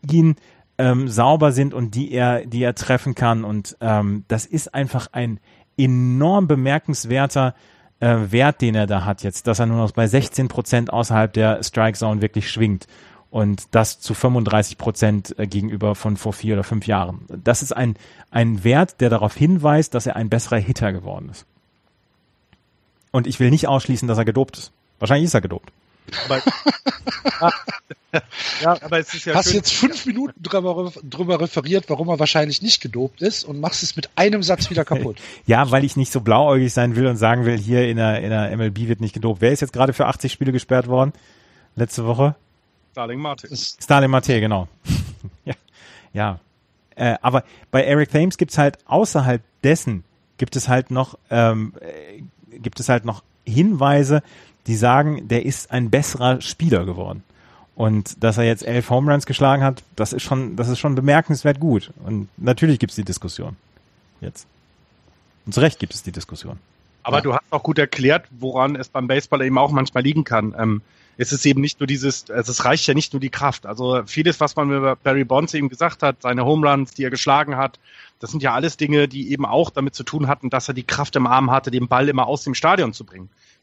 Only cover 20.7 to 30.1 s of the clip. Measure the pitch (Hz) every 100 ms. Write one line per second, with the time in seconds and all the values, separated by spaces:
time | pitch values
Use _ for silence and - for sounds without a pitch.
20.7 | 120 107 95 95 92 - 98 - _ _
21.7 | _ _ _ _ _ _ _ _ _ _
22.7 | _ _ _ _ 127 120 - 123 - 151
23.7 | 135 - 123 123 113 113 120 135 - -
24.7 | _ _ - 98 143 170 123 92 90 -
25.7 | _ _ _ - - 131 131 269 - 285
26.7 | - 269 - - - 269 - 170 - -
27.7 | - - - - 160 - - - - 160
28.7 | 175 156 165 160 165 170 165 185 202 -
29.7 | - 262 330 262